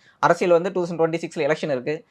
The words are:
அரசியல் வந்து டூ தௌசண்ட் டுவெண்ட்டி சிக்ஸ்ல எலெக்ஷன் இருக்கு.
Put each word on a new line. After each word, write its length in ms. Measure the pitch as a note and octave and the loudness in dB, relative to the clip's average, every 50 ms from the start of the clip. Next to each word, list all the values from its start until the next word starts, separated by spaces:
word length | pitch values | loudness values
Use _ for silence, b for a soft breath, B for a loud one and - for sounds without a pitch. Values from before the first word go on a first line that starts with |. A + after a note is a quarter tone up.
| b b b b | b b b b
அரசியல் 320 | C3+ D3+ E3+ E3+ G#3 F3+ | 2 2 2 2 4 4
வந்து 200 | F3 E3 F3 G3 | 4 4 2 0
டூ 140 | F#3 F#3 F3 | -4 -4 -4
தௌசண்ட் 140 | E3+ F3 D#3 | -4 -2 0
டுவெண்ட்டி 220 | E3 D#3+ D#3+ E3 E3+ | 0 0 0 -2 -6
சிக்ஸ்ல 200 | E3+ - F3+ D3 C#3 | -6 -6 -2 0 0
எலெக்ஷன் 240 | D#3 - - D#3 | 0 0 -2 -4
இருக்கு. 340 | C#3 B2 A#2+ D3 D3+ D#3+ - _ | -4 -4 -4 -4 -6 -6 -8 _